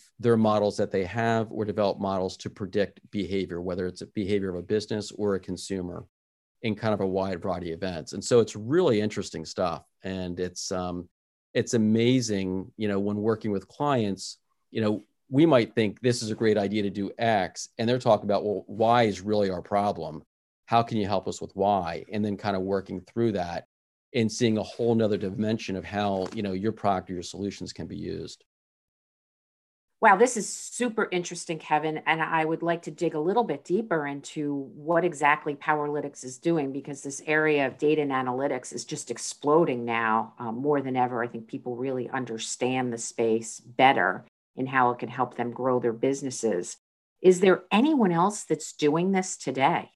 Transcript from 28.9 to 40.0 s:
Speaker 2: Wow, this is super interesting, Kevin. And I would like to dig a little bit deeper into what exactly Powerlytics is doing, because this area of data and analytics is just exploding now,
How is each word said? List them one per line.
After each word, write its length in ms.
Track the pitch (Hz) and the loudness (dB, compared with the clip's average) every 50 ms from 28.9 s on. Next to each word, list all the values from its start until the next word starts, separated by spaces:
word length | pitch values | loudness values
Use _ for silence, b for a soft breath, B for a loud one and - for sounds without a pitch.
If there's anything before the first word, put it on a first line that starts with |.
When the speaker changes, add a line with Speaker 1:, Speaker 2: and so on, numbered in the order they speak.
| _ _ _ _ _ _ _ _ _ _ _ _ _ _ _ _ _ _ _ _ _ - | _ _ _ _ _ _ _ _ _ _ _ _ _ _ _ _ _ _ _ _ _ 4
Speaker 2:
Wow, 160 | 220 214 190 | 6 6 8
this 220 | 180 233 247 - 220 | 8 6 4 4 0
is 100 | 185 - | -4 -4
super 640 | - - - - - - 240 240 220 220 202 - | -8 -12 -12 -14 -6 -4 -2 -2 0 0 -2 0
interesting, 460 | 185 180 170 - 175 170 - - 165 156 | 0 -4 -2 -4 -8 -10 -6 -8 -8 -8
Kevin. 440 | - - 156 151 151 160 156 151 - | -2 0 0 2 2 0 -4 -4 -2
And 160 | 151 160 160 | -2 0 0
I 240 | 156 156 165 160 160 | 0 0 0 0 2
would 160 | 156 165 156 | 2 0 0
like 220 | 165 170 170 165 - | 0 0 -2 -2 -2
to 80 | 170 | -10
dig 240 | 156 - 175 156 - | -6 -2 -2 -2 0
a 40 | 151 | 0
little 240 | 151 180 196 240 226 | 0 2 2 2 2
bit 220 | - 143 139 - | 0 -2 -6 -4
deeper 400 | - 175 214 226 226 170 160 143 | -2 -2 -2 0 0 0 0 0
into 640 | 143 143 143 143 - - 160 147 143 143 139 135 120 107 | -2 -6 -8 -12 -12 -8 -6 -4 -4 -4 -4 -6 -8 -12
what 280 | 139 147 156 170 170 180 | -12 -4 0 2 2 2
exactly 520 | 170 147 139 151 143 151 147 - 156 143 | 2 0 2 4 4 4 4 0 -6 -6
Powerlytics 680 | 143 - 156 156 151 147 147 147 147 139 139 - - - | -6 -2 0 0 0 0 -2 -2 -4 -4 -6 -10 -12 -16
is 140 | 127 123 - | -14 -14 -4
doing, 340 | - 170 165 160 139 135 | -2 0 0 2 0 -2
because 300 | 135 139 135 147 139 - | -4 -8 -8 -10 -12 -10
this 220 | - 143 135 - - | -10 -10 -10 -10 -2
area 400 | 156 151 156 156 156 151 143 139 | 0 2 4 4 4 4 4 2
of 140 | 127 110 - | 0 0 0
data 240 | 151 151 156 151 147 | 2 4 4 4 2
and 80 | 139 | 0
analytics 600 | 131 131 131 131 123 131 139 143 135 123 - - - | 0 -2 0 0 -2 0 0 0 -2 -2 -6 -8 -10
is 120 | 117 - | -10 -8
just 240 | - 156 143 - - | -8 -10 -10 -8 -10
exploding 760 | 117 - - - - - - 147 151 165 170 151 127 120 120 | -10 -8 -8 -10 -10 -4 0 4 4 6 6 4 0 -2 -2
now, 500 | 120 113 117 | -2 -2 0